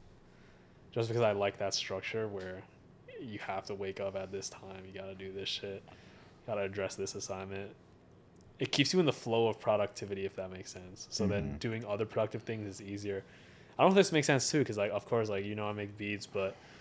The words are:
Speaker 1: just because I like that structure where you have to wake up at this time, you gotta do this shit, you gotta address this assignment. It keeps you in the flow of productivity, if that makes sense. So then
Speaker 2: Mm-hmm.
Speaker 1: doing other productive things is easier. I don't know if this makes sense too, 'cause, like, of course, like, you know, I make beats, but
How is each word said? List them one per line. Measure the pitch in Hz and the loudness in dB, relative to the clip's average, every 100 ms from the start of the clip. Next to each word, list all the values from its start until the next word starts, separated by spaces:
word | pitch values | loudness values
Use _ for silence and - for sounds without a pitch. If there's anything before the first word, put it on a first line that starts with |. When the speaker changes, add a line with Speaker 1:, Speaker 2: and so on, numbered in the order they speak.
| - - - - - - - - - | -20 -20 -20 -20 -20 -20 -20 -20 -6
Speaker 1:
just | 120 113 | -2 0
because | 117 | 4
I | 110 | 4
like | 101 101 - | 4 2 0
that | 98 | -2
structure | - - 95 - 113 110 | -2 -2 -4 -4 -4 -2
where | 101 92 92 - - - - - 480 | -4 -8 -10 -14 -20 -20 -20 -18 -12
you | 131 104 | -10 -8
have | - 95 - | -6 -6 -4
to | 98 | -6
wake | 98 95 | -4 -4
up | 98 98 | -4 -4
at | 95 | -6
this | 98 95 | -6 -8
time, | - 95 95 | -12 -14 -14
you | 95 | -14
gotta | 95 95 | -12 -10
do | 190 190 | -10 -8
this | 190 98 | -6 -4
shit, | - 101 98 - | -4 -6 -8 -12
you | - - - - - - | -20 -20 -20 -20 -14 -4
gotta | 104 | -2
address | 98 101 95 - | -2 0 -2 -2
this | 98 | -6
assignment. | 101 - 95 98 98 101 - - - - - - - - - | -4 -6 -6 -6 -8 -10 -14 -20 -20 -20 -20 -20 -20 -14 -6
It | 127 | 0
keeps | - 139 | 4 4
you | 185 | 6
in | 151 | 4
the | |
flow | - 120 113 113 | 2 2 4 4
of | 104 | 2
productivity, | - 104 101 - 101 98 95 | 2 4 2 -2 -6 -4 -4
if | - | -6
that | 92 | -8
makes | 92 95 | -8 -12
sense. | 92 90 90 - | -12 -14 -16 -8
So | - 101 | 0 2
then | 101 | 2
Speaker 2:
Mm-hmm. | 73 71 | 0 -2
Speaker 1:
doing | 113 113 | -2 -2
other | 107 104 110 | -2 0 0
productive | 120 107 113 | 2 0 0
things | 113 110 104 | -4 -6 -6
is | 95 | -8
easier. | 101 101 101 98 - - - - - - | -6 -6 -4 -4 -6 -16 -20 -20 -6 6
I | |
don't | 165 | 8
know | 196 | 8
if | - | 8
this | |
makes | 160 143 | 6 6
sense | 139 - | 6 6
too, | 151 | 4
'cause, | 120 104 | 4 2
like, | 101 | 0
of | 101 - | 0 2
course, | 117 107 | 2 2
like, | 101 | 0
you | 101 | -2
know, | 107 104 | -2 -2
I | |
make | 104 101 104 | -2 -4 -4
beats, | 104 101 - | -4 -4 -4
but | 101 95 - - - | -2 -2 -4 -16 -20